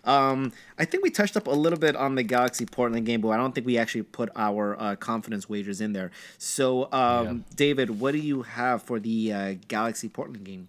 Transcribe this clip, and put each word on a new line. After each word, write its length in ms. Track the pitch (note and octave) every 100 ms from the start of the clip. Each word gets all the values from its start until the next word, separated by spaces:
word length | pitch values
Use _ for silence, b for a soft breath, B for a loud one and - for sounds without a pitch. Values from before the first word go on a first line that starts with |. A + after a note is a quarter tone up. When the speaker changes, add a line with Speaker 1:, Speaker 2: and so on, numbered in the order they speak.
Speaker 1:
Um, 480 | - C#3 C3+ C3 C3+ B B B
I 80 |
think 200 | D#3+ F#4
we 60 | F#4+
touched 260 | - G#3 G#3+
up 100 | E3
a 60 |
little 260 | C#3+ D#3+ E3
bit 160 | D#3
on 220 | - C3+ C3+
the 80 |
Galaxy 420 | A#2 B2 B2 - A#2
Portland 400 | - B2 A#2 A2
game, 140 | A#2
but 80 | A2
I 80 | A2
don't 180 | C3
think 140 | B2+ B2
we 100 | A#2
actually 240 | A2+ A#2
put 280 | G#2 - A#2
our, 460 | - G#2+ G#2 G#2 G#2
uh, 160 | G#2+ G2+
confidence 520 | - A2+ G#2+ G#2+ -
wagers 320 | G#2 G2+ G2
in 120 | A2
there. 180 | G2 F#2 B B B
So, 500 | - - C3 B2+ C3
um, 320 | C3 B2 B2 A2+
Speaker 2:
Yeah. 60 | A#2+ -
Speaker 1:
David, 460 | - D3 C3+ B2 G#2+
what 120 | C3
do 60 | D3+
you 240 | D3+ C3+
have 400 | A#2 A#2+ B2 A#2+
for 160 | - A#2
the, 340 | G#2+ A2+ A2
uh, 220 | G2+ G2 F#2+ -
Galaxy 400 | A2 A2+ A2 A2+
Portland 360 | - D3+ A#2+
game? 220 | F#2+ F#2+